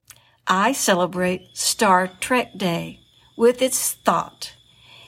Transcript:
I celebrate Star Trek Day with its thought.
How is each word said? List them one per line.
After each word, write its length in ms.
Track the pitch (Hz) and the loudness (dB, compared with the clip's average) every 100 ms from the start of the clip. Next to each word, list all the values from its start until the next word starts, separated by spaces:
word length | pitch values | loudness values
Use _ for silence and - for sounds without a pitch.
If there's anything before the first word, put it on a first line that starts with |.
| _ - _ _ - | _ -20 _ _ -2
I 260 | 185 220 | 2 2
celebrate 840 | 277 - 180 180 180 180 185 - - | 0 0 0 0 0 -2 -2 -8 -6
Star 500 | - - 214 180 185 - | -4 0 4 4 2 -6
Trek 400 | - 254 - 185 | -2 -2 -2 -6
Day 400 | 185 170 165 - _ _ _ - | -4 -4 -8 -16 _ _ _ 2
with 260 | 233 240 | 2 2
its 320 | 254 - - | -2 -2 -6
thought. 640 | - - 170 - - - - _ _ - - | -2 -2 -2 -4 -12 -18 -18 _ _ -20 -20